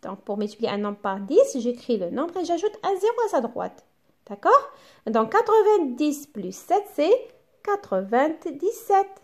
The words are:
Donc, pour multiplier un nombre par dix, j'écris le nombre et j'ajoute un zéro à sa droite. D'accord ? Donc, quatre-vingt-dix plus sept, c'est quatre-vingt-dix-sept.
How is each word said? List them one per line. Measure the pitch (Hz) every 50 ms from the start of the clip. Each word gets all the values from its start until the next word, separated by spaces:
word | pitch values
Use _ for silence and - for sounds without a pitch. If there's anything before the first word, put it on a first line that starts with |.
Donc, | - 190 196 -
pour | - - 202
multiplier | 208 208 214 - - 233 -
un | 202 202
nombre | 208 208 208 -
par | - 196 196 202
dix, | 196 202 294 453 554 427 - 247
j'écris | 220 247 240 - - - 233
le | 196 180 175
nombre | - 247 320 349 -
et | 381 330
j'ajoute | 339 339 330 392 415 - - -
un | 370 392
zéro | 359 392 453 453 480 453
à | 403
sa | 370 277
droite. | 220 - - - 180 185 - - _ _ _ _ _ _ _ _ _ -
D'accord ? | 202 - - 359 494 554 - - - - - - - _ - 233
Donc, | 220 220 226 226
quatre-vingt-dix | - 440 440 - 440 440 381 427 427 370 311 262 240 - 302 294 285 - - -
plus | - 208 180 185 190
sept, | - - - 349 403 403 -
c'est | - 294 294 349 480 508 - - - _ _ _ _ _
quatre-vingt-dix-sept. | - 415 403 403 - - 196 185 196 196 233 247 285 320 320 - - 339 269 285 349 415 466 - - - 403 381 392 392 - -